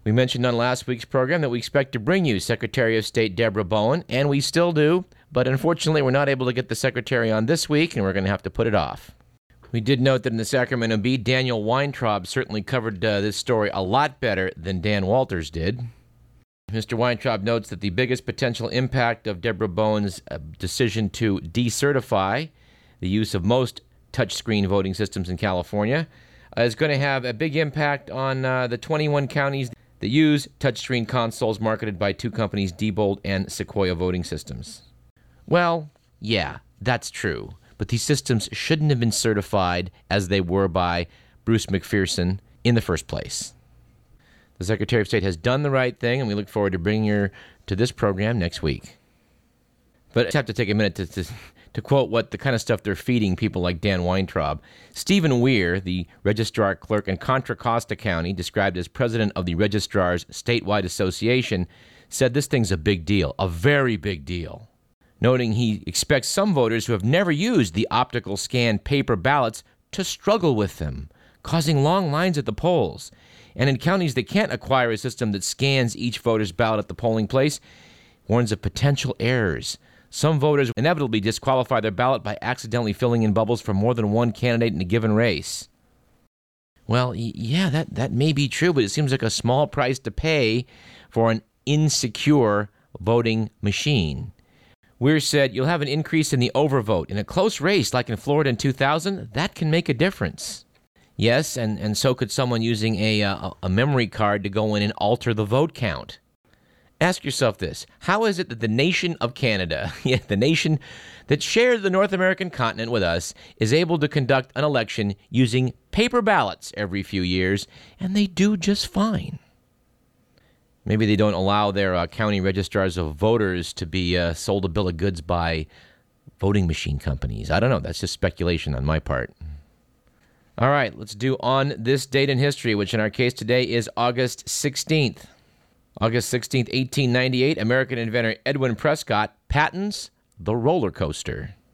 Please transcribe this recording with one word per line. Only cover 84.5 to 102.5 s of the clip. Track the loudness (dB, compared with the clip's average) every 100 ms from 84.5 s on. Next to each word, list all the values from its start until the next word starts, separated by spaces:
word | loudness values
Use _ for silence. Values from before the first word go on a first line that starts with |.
| 2 0
in | 0
a | 0
given | 0 2
race. | 2 2 0 -6 -12 -14 _ _ _ _ _ _ _ _ _ _ _ -2
Well, | 0 0
y-, | -2 -6 -6
yeah, | -2 0 2
that, | 0 -4 -4
that | -2
may | 2 2
be | 2 -2
true, | 2 2
but | 2 2
it |
seems | 0 0
like | 0
a | 0
small | 0 0 2 0
price | 0 -2 -2
to | -4
pay | -4 0 2 2 2 -2 -16 -20 -20 -6
for | 2 2
an | 2 _ _ -2
insecure | 2 2 0 -4 -2 4 4 4 2 -2 _ _ -6
voting | 2 2 2 0 -2 _
machine. | -2 0 2 2 2 -2 -10 _ _ _ _ _ _ _
Weir | 2 2
said, | 2 2 2
"You'll | 2 0
have | 0
an | -2
increase | -4 0 0 2
in | 2
the | 2 2
overvote. | 2 2 2 0 0
In | -6
a | -2
close | 0 0 0
race | 2 2 2
like | -2 -2
in | -4
Florida | 0 2 2
in | 2
two | 0
thousand, | 2 2 2 -2 -6 -6
that | -4 -4
can | -2 0
make | 0 0
a |
difference." | 2 0 0 -6 -6 -12 -12 _ _ _ _ _ 0
Yes, | 2 2 0 -4
and, | -4 -2
and | -2 0
so | 0 0
could | -2
someone | -2 0